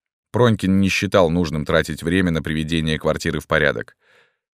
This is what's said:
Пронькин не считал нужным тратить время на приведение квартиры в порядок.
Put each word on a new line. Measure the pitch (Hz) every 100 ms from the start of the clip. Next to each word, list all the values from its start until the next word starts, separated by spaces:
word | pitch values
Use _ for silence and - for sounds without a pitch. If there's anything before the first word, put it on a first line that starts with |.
| _ _ _
Пронькин | 107 120 107 95 95
не | 95
считал | - 101 101 85
нужным | 85 82 76
тратить | 71 82 80 76
время | 78 92 90
на | 80
приведение | 80 78 78 82 78 78
квартиры | 78 73 85 76
в | -
порядок. | 78 73 57 - _ _ _ _ _ _